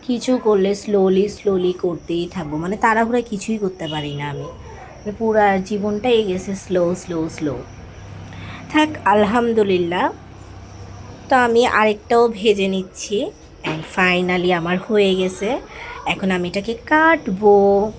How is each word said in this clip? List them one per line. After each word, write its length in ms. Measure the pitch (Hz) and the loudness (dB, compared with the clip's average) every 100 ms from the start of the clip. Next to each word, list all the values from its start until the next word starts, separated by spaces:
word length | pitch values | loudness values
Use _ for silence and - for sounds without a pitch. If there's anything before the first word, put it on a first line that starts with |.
| - | -4
কিছু 300 | 247 233 254 | -4 0 0
করলে 360 | 233 208 190 | 2 2 2
slowly, 540 | 202 - 202 190 190 202 | -2 0 2 4 4 2
slowly 460 | - - 190 180 | 0 -2 0 0
করতেই 540 | 180 185 160 - 170 175 | -2 -4 -4 -6 -4 -4
থাকবো, 260 | 185 151 151 | -6 -6 -4
মানে 200 | 175 214 | -4 0
তাড়াহুড়া 440 | 233 220 226 240 | 2 2 2 0
কিছুই 360 | 233 202 - 220 | -2 -6 -4 -4
করতে 300 | 196 - 160 | -4 -6 -8
পারি 280 | 156 147 143 | -6 -6 -6
না 140 | 143 | -8
আমি, 140 | 143 | -8
মানে 680 | 139 - - - - - 208 202 | -10 -14 -16 -18 -18 -14 -12 -4
পুরা 380 | 226 214 208 196 | 2 4 6 4
জীবনটাই 680 | 190 208 208 208 247 233 | 0 -2 -2 -2 2 2
গেছে 320 | 214 185 190 190 | 2 -2 -4 -8
স্লো, 400 | - 180 170 175 | -2 0 2 0
স্লো, 340 | - 170 160 | -4 -4 -4
স্লো। 280 | - 151 123 - - - - - - - - - - - | -4 -6 -6 -10 -18 -18 -18 -18 -16 -16 -16 -14 -14 -2
থাক, 200 | 302 302 302 - | 2 2 2 2
আলহামদুলিল্লাহ। 1040 | 208 202 240 233 220 202 185 170 180 277 - - - - - - - - - - - - | 4 4 2 2 2 4 2 2 0 -2 -4 -18 -20 -20 -20 -18 -18 -18 -18 -18 -18 0
তো 60 | - | 2
আমি 300 | 240 233 240 | 4 4 4
আরেকটাও 600 | - 214 208 - 233 233 | 4 2 0 2 4 4
ভেজে 400 | 208 220 196 190 | 2 0 2 2
নিচ্ছি 640 | 190 185 - - 208 311 - - - | -2 -4 -10 -6 -4 -4 -8 -20 -12
and 340 | 160 160 156 - | -8 -8 -6 0
finally 540 | 185 180 180 180 180 | 2 2 0 0 2
আমার 240 | 180 165 180 | 0 0 -4
হয়ে 380 | - 214 196 185 | 0 2 2 2
গেছে। 440 | 185 180 202 294 - - - - - | -2 -2 -4 -4 -6 -16 -14 -10 -6
এখন 260 | 175 190 | -2 0
আমি 160 | 185 175 | 0 -2
এটাকে 260 | 196 202 233 - | -4 -6 -8 0
কাটবো। 1040 | 311 320 320 320 190 208 202 202 202 214 | 4 4 2 0 0 6 6 6 4 0